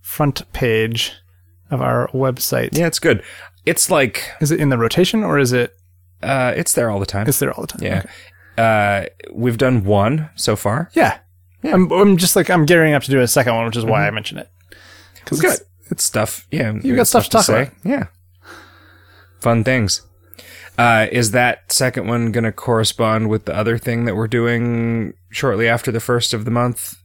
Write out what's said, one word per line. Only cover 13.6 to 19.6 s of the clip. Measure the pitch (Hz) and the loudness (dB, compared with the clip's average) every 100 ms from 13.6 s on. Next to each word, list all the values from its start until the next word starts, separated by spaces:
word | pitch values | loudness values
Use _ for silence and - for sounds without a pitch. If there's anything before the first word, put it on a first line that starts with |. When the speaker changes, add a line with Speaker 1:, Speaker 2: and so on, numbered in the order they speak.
Speaker 1:
which | 117 117 | -2 -4
is | 110 | 0
why | 107 | 0
Speaker 2:
Mm-hmm. | 101 | 0
Speaker 1:
I | |
mentioned | 107 107 - | -2 -8 -12
it. | - _ _ - - - - - | -16 _ _ -20 -20 -20 -20 -20
'Cause | - 143 | -6 -2
Speaker 2:
We've | 370 | 0
got | - | -2
Speaker 1:
it's | - _ _ | -6 _ _
Speaker 2:
it's | 175 | -6
stuff. | - 117 107 - - | -4 -2 -2 -6 -8
Yeah. | 151 113 107 | -4 -2 -2
Speaker 1:
You've | - 123 | 0 2
got | |
Speaker 2:
it's | 226 | 4
Speaker 1:
stuff | 240 | 2
to | 208 | 2
talk | 117 | 2
Speaker 2:
say. | 208 110 | 2 0
Speaker 1:
about. | 131 - | -2 -6
Speaker 2:
Yeah. | 185 285 95 _ _ _ - - - - - - _ _ _ _ | -4 -4 -4 _ _ _ -20 -20 -20 -20 -20 -20 _ _ _ _
Fun | 123 117 | 0 2